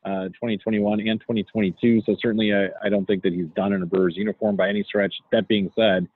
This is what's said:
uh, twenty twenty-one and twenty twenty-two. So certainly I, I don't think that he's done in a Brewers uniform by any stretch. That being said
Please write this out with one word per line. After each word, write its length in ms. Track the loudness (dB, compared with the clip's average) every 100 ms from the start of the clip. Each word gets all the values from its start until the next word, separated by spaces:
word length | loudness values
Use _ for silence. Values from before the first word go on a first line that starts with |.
uh, 240 | -6 -6 -6 -6
twenty 220 | -4 -4
twenty-one 400 | -2 0 0 0
and 220 | -2 -4
twenty 240 | -2 -4
twenty-two. 580 | -2 0 -2 2 2 4
So 120 | 2 0
certainly 340 | 0 0 2
I, 140 | 2 0 -2
I 60 | 0
don't 180 | 0 0
think 160 | 0
that 100 | 0
he's 140 | -2 -4
done 180 | -2 -2
in 100 | -2
a 40 | 0
Brewers 300 | 2 2 0
uniform 400 | -4 -2 -2 0
by 120 | 0
any 140 | 0
stretch. 320 | -2 0 -2 -4 _
That 160 | -2 2
being 240 | 0 0 2
said 320 | 2 2 -2